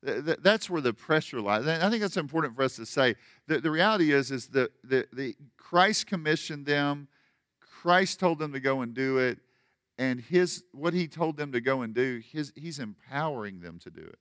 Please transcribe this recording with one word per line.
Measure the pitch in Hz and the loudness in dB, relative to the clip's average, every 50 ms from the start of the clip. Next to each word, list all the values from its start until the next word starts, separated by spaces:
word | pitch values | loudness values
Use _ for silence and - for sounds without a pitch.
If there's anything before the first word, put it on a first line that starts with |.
| - | -6
Th-, | 143 117 107 139 | -6 -6 -4 -2
th-, | 156 160 - - | -2 -4 2 4
that's | 185 214 220 - - | 2 2 2 0 -4
where | 180 165 | -4 0
the | 143 123 110 | 0 0 -2
pressure | _ - - 156 156 160 - - 127 | _ -2 0 0 0 2 -2 -8 -6
lies. | 107 101 101 107 120 | -2 0 0 0 2
And | 151 165 165 | 0 -2 0
I | 165 196 | 0 0
think | 226 233 | 0 0
that's | 208 196 - 190 | -2 -2 -2 -4
important | 160 139 139 165 160 135 113 | -6 -2 -2 -2 -2 -2 -2
for | 123 | -2
us | 135 131 - | -2 -2 -2
to | - 113 | -4 -14
say. | - - - 135 123 110 - _ - _ _ _ - | -8 0 2 4 4 2 0 _ -20 _ _ _ -2
The, | 156 139 | 2 2
the | 127 160 | 4 4
reality | 156 156 175 208 220 208 170 151 | 4 4 4 4 6 4 4 6
is, | 147 139 135 120 | 6 4 4 2
is | 135 127 117 - | -4 -8 -8 -2
that | - 135 127 117 _ _ _ | 0 2 2 2 _ _ _
the, | 127 131 131 - - | 0 0 0 0 0
the | - 123 139 131 - _ 147 143 _ _ | -6 -8 -8 -8 -8 _ -18 -20 _ _
Christ | - - - 170 180 202 214 - - | -20 0 4 4 4 6 4 0 -2
commissioned | - - 180 156 151 156 160 - - 160 147 143 143 | -4 -6 -4 0 0 0 0 -2 -8 -10 -10 -2 0
them. | 147 143 143 143 143 143 143 - _ _ _ _ _ _ _ _ _ _ | 0 2 2 0 -2 -4 -8 -18 _ _ _ _ _ _ _ _ _ _
Christ | _ _ _ - - 175 175 180 190 - - - | _ _ _ -8 0 4 4 4 4 2 -2 0
told | 185 180 165 147 | 0 0 0 0
them | 156 151 143 | -4 -6 -6
to | 135 | -2
go | 131 135 135 135 | 0 0 0 0
and | 127 117 117 | -2 -6 -4
do | 123 135 131 131 131 | -2 -2 0 2 2
it. | 127 127 120 - _ _ _ _ _ _ _ _ _ _ _ - | 2 2 0 -4 _ _ _ _ _ _ _ _ _ _ _ -6
And | 127 131 127 123 | -4 -4 -4 -4
his, | 117 - 160 180 180 175 - - - _ _ | -6 0 2 2 2 2 -2 -8 -12 _ _
what | 131 143 170 170 | -4 -4 -2 0
he | 180 175 156 | 0 -2 -2
told | - 156 170 160 156 147 | -2 -4 -2 -2 -2 -4
them | 147 143 | -8 -4
to | 131 123 | -4 -2
go | 117 127 135 135 127 | 0 0 0 0 -2
and | 113 113 | -4 -2
do, | 120 127 135 127 117 113 _ | 0 0 0 -2 -6 -10 _
his, | _ 151 151 135 - | _ -8 -8 -8 -10
he's | 135 147 170 160 139 | -14 -14 -12 -10 -10
empowering | 135 107 104 _ _ - 131 139 151 160 147 123 107 104 98 90 | -10 -12 -12 _ _ -10 -6 -4 -4 -4 -4 -6 -8 -10 -12 -12
them | 87 85 82 85 | -16 -16 -18 -16
to | - 90 | -18 -20
do | 85 80 | -18 -18
it | 78 82 82 _ | -18 -18 -20 _